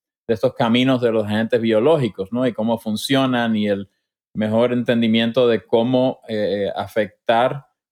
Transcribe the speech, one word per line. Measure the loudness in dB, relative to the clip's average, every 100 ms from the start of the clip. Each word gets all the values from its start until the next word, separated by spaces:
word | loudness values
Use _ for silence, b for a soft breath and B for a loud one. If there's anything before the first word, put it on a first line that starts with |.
| _ _ -6
de |
estos | -2 -2
caminos | 0 0 2 2 2
de | 2
los | 0 0
agentes | -2 0 0
biológicos, | 2 2 4 2 0 -4 -8
¿no? | -2 -2
Y |
cómo | -2 -4 -2
funcionan | -4 -6 -2 0 0 0 0 0
y | 0
el | -2 -4 _ _ _ _
mejor | -6 -2 2 2
entendimiento | 0 0 0 2 2 0 2 2
de | 0 0
cómo, | 0 2 2 0 -2 -8
eh, | -4 -2 -2 -2
afectar | -4 -6 -4 -4 _ -2 2 2 -2 -14 _ _